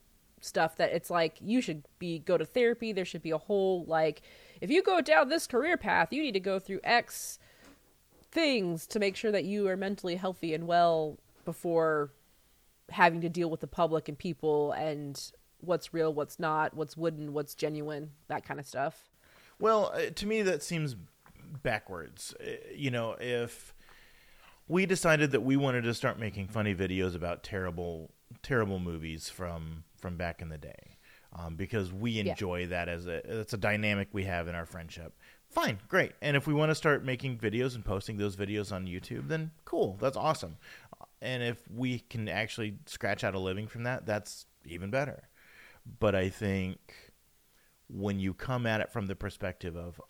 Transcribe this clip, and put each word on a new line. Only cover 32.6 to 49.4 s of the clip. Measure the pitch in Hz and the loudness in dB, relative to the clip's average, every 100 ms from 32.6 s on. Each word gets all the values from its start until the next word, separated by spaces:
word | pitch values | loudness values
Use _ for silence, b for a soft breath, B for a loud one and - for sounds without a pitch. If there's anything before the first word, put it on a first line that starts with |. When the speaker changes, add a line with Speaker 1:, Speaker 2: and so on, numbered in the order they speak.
| 90 | -2
Speaker 2:
that | 90 85 | -2 -2
as | 85 87 | -4 -4
a, | 82 - | -6 -6
that's | 110 - | -6 -4
a | 110 | -2
dynamic | 104 107 107 101 98 | 0 2 2 0 0
we | 104 | -4
have | 95 87 85 | -2 -2 -2
in | 85 | -6
our | 82 | -8
friendship. | 90 82 - 80 - b b _ | -10 -12 -12 -14 -16 b b _
Fine, | - 302 101 - | -2 0 -2 0
great. | 180 135 - | 2 2 0
And | 147 143 | 2 2
if | 156 | 4
we | |
wanna | 147 156 156 | 2 4 4
start | 160 139 | 4 2
making | 135 127 135 120 | 2 -4 -4 -2
videos | 110 113 131 123 | 0 2 0 -2
and | |
posting | 104 98 - 104 | -4 -4 -4 -2
those | 104 98 | -2 -2
videos | 101 104 101 | -4 -2 -4
on | 95 92 | -6 -6
YouTube, | 90 - 117 139 | -8 -8 -8 -4
then | 160 160 - - | -4 -4 -10 -6
cool, | 339 170 95 | -2 -2 0
that's | 127 139 | -2 0
awesome. | 143 151 87 78 B B B - | 0 -2 -4 -12 B B B -20
Uh, | - - | -20 -10
and | 113 127 | -6 -2
if | 120 117 - | -2 -4 -8
we | 113 127 123 | -4 -2 -4
can | - 117 107 | -6 -6 -4
actually | 87 110 - 107 101 - | -2 -2 -2 -4 -6 -12
scratch | - 104 101 | -6 -2 0
out | 110 95 | 0 0
a | |
living | 95 92 110 | -2 -4 -6
from | 117 | -6
that, | 120 127 - | -4 -4 -2
that's | 104 - - - _ - | -2 -4 -16 -18 _ -14
even | 85 95 | -8 -2
better. | 127 139 - - B B B B B - - | -2 -2 -6 -16 B B B B B -14 2
But | 107 98 | 4 4
I | 95 | 2
think | - 104 95 92 95 - - - _ _ _ _ b b b - | 0 0 0 -2 -6 -14 -20 -20 _ _ _ _ b b b -14
when | 95 101 98 | -4 -2 0
you | 95 | 0
come | 92 - 127 117 | -2 -4 -2 2
at | 107 | 0
it | - | 0
from | 120 98 | -4 -4
the | 95 | -4
perspective | 101 - | -6 -6